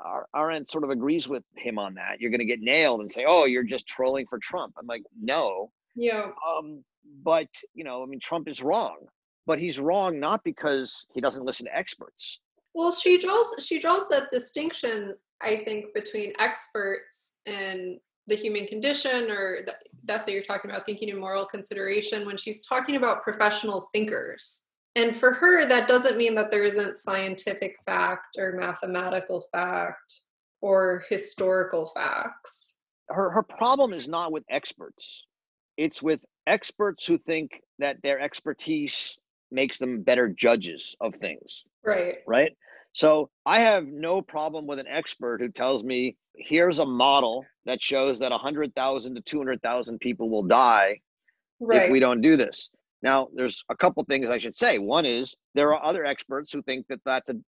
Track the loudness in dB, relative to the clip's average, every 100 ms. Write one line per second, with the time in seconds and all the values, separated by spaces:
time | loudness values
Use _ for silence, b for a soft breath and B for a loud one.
0 | -10 -10 -6 -2 -2 -4 -6 -6 -2 -2
1 | 0 0 -2 -8 -10 -10 -8 -6 -6 -8
2 | -10 -6 -2 -2 -2 -2 2 4 4 2
3 | -4 -2 4 6 6 2 -2 -6 -6 -2
4 | -2 -2 -4 -10 -8 -8 -8 -12 -12 -12
5 | -12 -10 -4 -2 -2 -4 -10 _ _ -4
6 | -2 -2 -6 -6 -4 -4 -6 -16 _ _
7 | _ -6 0 2 0 -12 -20 -14 -12 -10
8 | -10 -10 -6 -6 -6 -6 0 0 -2 -8
9 | -18 _ _ _ -2 -2 -2 -2 0 2
10 | 0 -2 -2 -2 -2 -4 0 0 -2 -10
11 | -12 -2 -2 -2 -6 -8 -6 -6 -6 -12
12 | -18 -16 -16 -16 _ _ _ -2 0 2
13 | 4 4 4 2 2 -2 -4 -2 2 2
14 | 2 0 0 -4 -4 -4 -6 -4 -4 -4
15 | -6 -12 _ -8 -4 -2 -4 -8 -6 -8
16 | -6 -8 -6 -2 -2 -2 -8 -6 -4 -6
17 | -10 -20 -20 -16 -10 -8 -6 -6 -8 -12
18 | _ _ -4 -2 -2 -4 -6 -2 0 0
19 | 0 0 -2 -2 -4 -6 -8 -12 -16 -14
20 | -6 -4 -2 -4 -4 -6 -6 -10 -8 -6
21 | -6 -6 -4 -4 -4 -8 -10 -6 -2 -2
22 | -2 -4 -6 -8 -8 -6 -2 0 0 0
23 | 2 0 -2 2 2 2 -2 -4 -2 -2
24 | -2 -4 -8 -8 -8 -8 -12 _ _ 2
25 | 2 4 4 6 6 8 8 6 8 6
26 | 6 4 2 2 2 2 2 2 -2 -4
27 | -4 -2 -2 -2 -2 -2 -6 -8 -4 0
28 | 0 -2 -8 -6 -4 -4 -6 -6 -4 -4
29 | -2 -4 -4 -6 -4 -4 -2 -2 -4 -8
30 | -16 -20 _ _ _ -6 2 4 4 0
31 | -2 -2 -2 0 2 2 0 -2 -4 -4
32 | -4 -4 -6 -10 -4 -4 -4 -10 _ _
33 | -8 -2 0 0 -2 0 2 4 2 -2
34 | -6 -4 -4 -6 -4 -6 -6 -16 -18 -18
35 | -20 -20 _ _ _ _ _ -4 -4 -2
36 | -2 -2 _ _ 0 0 -2 -4 -2 -2
37 | 0 0 0 -4 -4 -12 _ -6 -4 -2
38 | -2 0 -2 -6 -8 -8 -4 -4 -2 -4
39 | -6 -12 _ _ -8 -2 -2 -2 -4 -2
40 | 2 4 2 2 4 4 0 -10 -12 -6
41 | -8 -6 -10 -10 -16 -20 -20 _ -2 0
42 | -2 -6 0 2 2 _ b b b 2
43 | 4 4 2 _ 2 4 6 4 0 -6
44 | -2 -2 -2 -6 -6 -6 -8 -8 -6 -6
45 | -6 -6 -4 -2 -4 -2 0 0 0 -2
46 | -2 -6 _ -16 0 4 4 4 0 4
47 | 6 6 4 -2 -8 _ -6 -4 0 2
48 | 2 0 0 -2 -2 -4 -4 -2 -2 -2
49 | -6 -12 -6 -4 -2 -2 -2 -2 -4 -4
50 | -4 -2 0 2 6 8 8 8 6 2
51 | _ _ _ _ _ -6 4 6 8 6
52 | 6 6 6 6 4 -2 -14 _ _ _
53 | 2 2 2 -2 -2 -4 -8 2 2 2
54 | -2 0 0 -2 -4 0 2 2 2 2
55 | 2 0 -4 -10 _ 2 4 4 2 0
56 | -2 -4 -6 -8 -6 -8 -6 -6 -6 -8
57 | -2 -2 -2 -10